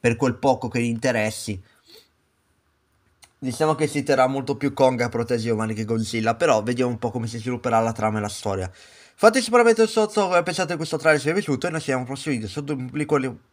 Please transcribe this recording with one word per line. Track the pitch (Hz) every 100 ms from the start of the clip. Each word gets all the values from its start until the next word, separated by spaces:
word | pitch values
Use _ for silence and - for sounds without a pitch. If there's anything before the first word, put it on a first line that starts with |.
per | 120 113
quel | 131
poco | 120 139 127 120
che | 120
gli | 120
interessi. | 117 131 117 107 - - 98 - _ _ - _ _ _ _ _ _ _ _ _ _ _ _ - _
Diciamo | 131 120 156
che | 151 151
si | 147
terrà | 143 135 127
molto | 135 131 131
più | 139
Kong | 135 131 123
a | 120
proteggere | 117 117 120 113
gli |
umani | 110 110
che | 110
Godzilla, | 110 113 110 117 110
però | 113 170 113
vediamo | 107 123 123
un | 117
po' | 120
come | 117 113
si | 117
svilupperà | 117 123 123 113
la | 113
trama | 113 107 107
e |
la | 104
storia. | - 107 95 92
Fateci | - - - - _ 220 247 220
sapere | 240 233 220 220
sotto | - 214 214 196
come | 175
pensate | 175 175 180
di | 170
questo | 156 156
trailer, | 160 151
se | 131
vi |
è |
piaciuto, | 175 202 127 -
e |
noi | 156
ci | -
vediamo | 131
al | 123
prossimo | 139 -
video. | 127 107
Sotto | 151 143
un | 143 127
pubblico | 151 151 147 131 117 _